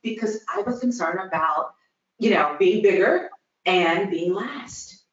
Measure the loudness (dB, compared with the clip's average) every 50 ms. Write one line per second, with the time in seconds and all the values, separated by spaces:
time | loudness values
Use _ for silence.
0 | _ -8 -6 -4 -4 -4 -4 -6 -8 -8 -6 -4 -4 -4 -4 -2 -2 -2 -2 -2
1 | -4 -4 -4 -6 -8 -6 -4 -2 -2 0 0 -2 -4 -6 -10 _ _ _ _ _
2 | _ _ _ _ 2 2 4 4 2 0 2 2 4 4 4 6 4 4 4 6
3 | 4 4 2 0 -2 -6 -14 -20 _ _ _ _ _ 2 2 4 4 2 2 0
4 | 0 -2 -2 -2 -2 -2 -2 -2 -4 -8 -10 -12 -14 -16 -16 -18 -18 -20 -20 -20
5 | _ _